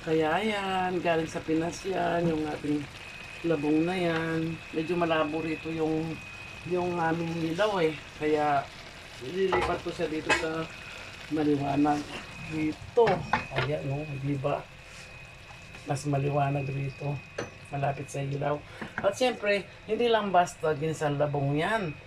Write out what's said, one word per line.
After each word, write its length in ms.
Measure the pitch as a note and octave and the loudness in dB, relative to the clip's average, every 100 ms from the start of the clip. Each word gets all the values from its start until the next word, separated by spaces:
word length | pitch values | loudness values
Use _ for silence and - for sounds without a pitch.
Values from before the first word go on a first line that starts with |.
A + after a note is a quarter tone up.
Kaya 320 | - D#3+ D#3 E3+ | 2 2 4 2
yan, 560 | A3 G#3 F#3+ F#3+ F#3 F3+ | 2 0 0 0 0 0
galing 320 | E3 E3 D#3+ | 2 2 0
sa 80 | F3 | -4
Pinas 400 | - D#3+ E3+ - G3 | 0 0 0 -4 -4
yan, 400 | F3+ F3 E3+ E3+ | 0 2 2 2
yung 160 | D#3 | 2
ating 400 | D3+ D3+ D3 D3 C#3+ - - - - - | 0 -4 0 0 -2 -10 -14 -14 -14 -4
labong 480 | E3+ D#3+ D3 D#3 E3+ | 0 2 4 4 4
na 80 | F#3 | 2
yan. 560 | F3 D#3+ E3 D#3+ E3 E3 - D3 | 2 2 0 0 -2 -4 -6 -4
Medyo 240 | D#3+ F3 | 0 2
malabo 400 | E3+ D#3+ D3+ D#3+ | 2 4 2 0
rito 320 | D#3+ D#3 D#3+ | -2 -4 -4
yung, 400 | D#3+ D#3 D#3+ D#3+ D3 - - - - - | 0 2 2 0 -6 -10 -14 -14 -10 -2
yung 320 | F3+ F3+ F3 | 0 0 2
aming 560 | E3 E3 E3 E3 D#3+ E3 | 2 2 0 -2 -2 2
ilaw 240 | G#3+ G3 | 2 4
eh. 160 | D#3+ D3 - - | 2 0 -10 -4
Kaya, 480 | D3+ D3+ D3 C#3 - - - - - - | 2 4 4 2 0 -10 -16 -16 -16 -12
lilipat 560 | - F#3 F#3+ F3 F3 E3+ | -6 0 2 2 2 -2
ko 160 | F3+ E3+ | -4 -4
siya 160 | E3 | -2
dito 160 | D#3 D#3+ E3+ | -2 0 0
sa 240 | E3 D#3+ D#3+ - - - - - - | 0 -2 -4 -8 -14 -14 -14 -14 -4
maliwanag. 720 | D3+ D3 C#3+ C#3 C#3 D3 D3 D3 - - - E3 | 0 2 2 2 4 4 2 -2 -10 -12 -12 -8
Dito. 560 | D#3 D#3 D#3 - - A3+ F3+ D3 - - C3+ | -2 -2 -2 -2 4 6 4 2 -2 0 -2
Ayan, 240 | C3 D3+ D3+ | 0 0 -2
no? 160 | C#3 D3+ C#3 | -4 -4 -4
Di 120 | C#3 C#3 | -2 0
ba? 240 | C#3+ - - - - - - - - - - - - - - | 2 0 -4 -16 -18 -16 -16 -16 -18 -18 -18 -18 -16 -14 -4
Mas 160 | C#3 | -4
maliwanag 640 | D3 C#3 C#3 C#3+ C#3 C#3+ C#3 | 0 0 2 2 2 0 -2
rito. 480 | C3+ C#3 - C#3+ C#3+ - - - - - | -2 -4 -4 -4 -4 -6 -10 -10 -10 -8
Malapit 400 | C#3 C#3 C#3 C#3 | -2 -2 -2 -6
sa 80 | C#3+ | -4
ilaw. 400 | C#3 C#3 C#3+ D3 - - - - | -4 -2 0 -2 -4 -12 -8 0
At 160 | - - | 0 4
siyempre, 480 | B3+ A#3 G#3 G3+ F3+ - - | 2 2 2 2 0 -14 -4
hindi 240 | A3 A#3+ | 2 6
lang 240 | A3+ G#3 F3+ | 6 6 6
basta 400 | F3 - D#3+ D3 | 4 2 0 2
ginisang 400 | D#3 D3+ D3+ C#3+ | 0 0 0 2
labong 400 | D3 C#3+ C#3 D3 | 2 2 2 2
yan. 400 | E3+ A3 F3 D3 | 2 2 0 -6